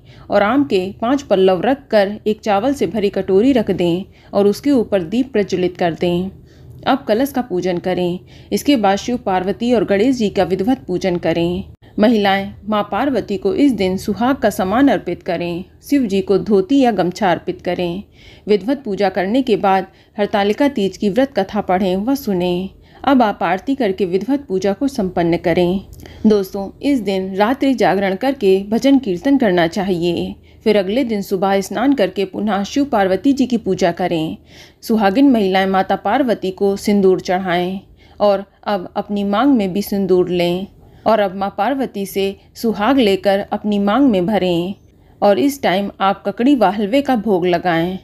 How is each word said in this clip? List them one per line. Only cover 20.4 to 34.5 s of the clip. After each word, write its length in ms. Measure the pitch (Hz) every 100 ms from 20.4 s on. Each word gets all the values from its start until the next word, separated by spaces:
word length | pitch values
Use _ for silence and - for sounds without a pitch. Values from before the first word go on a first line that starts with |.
| 202 208 190
तीज 280 | 185 190 -
की 120 | 208
व्रत 240 | 196 269 -
कथा 240 | 190 214
पढ़ें 340 | 190 185 196 190
व 180 | 220 277
सुनें। 540 | 220 185 180 180 190 - - -
अब 180 | 262 269
आप 220 | 214 196
आरती 320 | 175 190 - 277
करके 300 | 214 190 185
विधिवत 400 | 185 208 277 -
पूजा 260 | 190 196
को 140 | 196 277
संपन्न 500 | - 185 180 170 170
करें। 440 | 175 165 175 196 - - - - 214
दोस्तों, 420 | 208 190 202 196 -
इस 180 | 277 269
दिन 340 | 196 190 190 190
रात्रि 380 | 220 277 277 233
जागरण 400 | 180 190 196 190
करके 460 | 269 269 196 190 202
भजन 300 | 233 269 269
कीर्तन 380 | 214 175 277 277
करना 300 | 220 175 165
चाहिए। 680 | 208 190 170 175 165 190 202 - - 220
फिर 120 | 208
अगले 260 | 190 233
दिन 180 | 247 208
सुबह 380 | 196 190 196 196
स्नान 320 | 190 196 269
करके 320 | 269 185 196 190
पुनः 380 | - 214 196
शिव 220 | 196 277 285
पार्वती 480 | 214 190 190 277
जी 120 | 269 247
की 120 | 226
पूजा 320 | 196 185 180
करें। 460 | 170 175 170 160 202 _